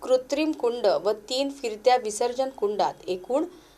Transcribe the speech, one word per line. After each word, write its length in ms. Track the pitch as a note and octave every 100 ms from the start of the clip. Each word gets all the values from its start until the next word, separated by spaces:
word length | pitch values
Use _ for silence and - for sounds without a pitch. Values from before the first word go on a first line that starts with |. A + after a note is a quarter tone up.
कृत्रिम 500 | A4+ - - C#4+ D#4
कुंड 340 | D4+ A#3 A#3+ G#3
व 260 | D3+ F#3+
तीन 380 | G#3+ - C4 C#4
फिरत्या 460 | C#4 A#3 G#3+ B3 B3
विसर्जन 520 | G#3+ G#3 A#3+ B3 C4
कुंडात 600 | C4 G3+ G3+ D#3+ - -
एकूण 360 | F3+ - C#4 F4 - -